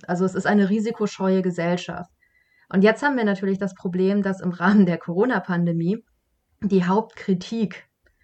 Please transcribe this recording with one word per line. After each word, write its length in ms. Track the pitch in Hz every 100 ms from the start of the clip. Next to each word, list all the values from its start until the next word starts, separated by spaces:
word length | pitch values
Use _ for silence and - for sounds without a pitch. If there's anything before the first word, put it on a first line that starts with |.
| -
also 180 | 175 190
es 100 | 190
ist 120 | -
eine 220 | 208 190
risikoscheue 720 | 220 214 233 220 - 190 190
Gesellschaft. 720 | 185 175 170 175 - - - _ _ _ _ _ _
Und 120 | 196
jetzt 200 | 202 220
haben 140 | 285 262
wir 80 | 214
natürlich 320 | 190 190 196
das 180 | 196 190
Problem, 460 | 196 180 185 202
dass 180 | 196 185
im 100 | 180
Rahmen 340 | 175 180 208 180
der 140 | 165
Corona-Pandemie 1040 | - 170 247 214 - 170 170 165 165 226 - _ _ _ _ _
die 240 | 202 190 175
Hauptkritik 1000 | 196 220 - - 185 - 226 202 - - _ _ _